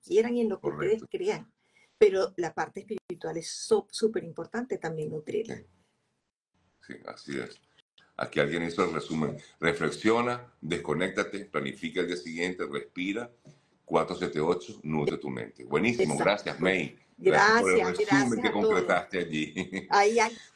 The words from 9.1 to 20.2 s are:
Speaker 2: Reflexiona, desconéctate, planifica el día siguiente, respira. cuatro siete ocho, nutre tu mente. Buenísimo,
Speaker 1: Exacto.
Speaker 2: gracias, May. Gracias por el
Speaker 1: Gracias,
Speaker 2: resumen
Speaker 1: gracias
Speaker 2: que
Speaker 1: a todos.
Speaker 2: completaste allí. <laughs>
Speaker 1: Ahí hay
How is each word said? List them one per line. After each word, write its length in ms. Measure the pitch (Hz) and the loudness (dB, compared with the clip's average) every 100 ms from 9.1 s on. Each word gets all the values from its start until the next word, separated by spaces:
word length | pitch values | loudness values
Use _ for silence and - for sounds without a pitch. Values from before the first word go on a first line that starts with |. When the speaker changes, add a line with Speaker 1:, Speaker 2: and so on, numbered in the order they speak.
| 80 73 73 - _ | -2 -2 -4 -14 _
Speaker 2:
Reflexiona, 920 | 82 82 80 - 107 117 120 120 - _ | 0 2 -2 0 2 2 2 -4 -10 _
desconéctate, 840 | 78 - - 76 95 98 95 98 101 | -6 -4 -2 -2 0 -2 -4 -6 -6
planifica 560 | 76 69 67 82 87 | -6 -6 -6 -6 -4
el 60 | 85 | -2
día 100 | 87 | -4
siguiente, 480 | 85 82 90 90 78 | -6 -4 -4 -4 -6
respira. 640 | 69 - 90 92 104 120 - - - _ _ - | -6 -8 -6 -4 -4 -8 -14 -20 -20 _ _ -2
cuatro 260 | 80 78 - | 0 0 -2
siete 240 | 90 78 | -2 0
ocho, 400 | 78 87 - - | 0 0 -4 -12
nutre 340 | 78 78 71 76 | -4 0 0 -2
tu 120 | 69 | -6
mente. 320 | 62 57 - 64 | -8 -10 -14 -2
Buenísimo, 480 | 73 110 120 82 | 0 2 2 0
Speaker 1:
Exacto. 100 | 71 92 | 2 2
Speaker 2:
gracias, 300 | 104 - 76 | 2 -2 -2
May. 360 | 92 92 73 - _ - | 0 2 -2 -10 _ 0
Gracias 420 | 185 - 208 226 | 4 6 6 6
por 120 | 95 | 6
el 60 | 92 | 4
Speaker 1:
Gracias, 180 | 90 - | 2 0
Speaker 2:
resumen 100 | 415 | 2
Speaker 1:
gracias 340 | 392 120 113 | 4 4 2
Speaker 2:
que 60 | 110 | 0
Speaker 1:
a 40 | |
todos. 140 | 104 220 | 2 4
Speaker 2:
completaste 500 | 208 90 90 - 92 | 4 2 0 0 -4
allí. 720 | 85 78 78 78 - 95 - | -2 -2 -2 -4 -6 -6 2
<laughs> 20 | |
Speaker 1:
Ahí 300 | 202 202 | 4 6
hay 180 | 233 | 4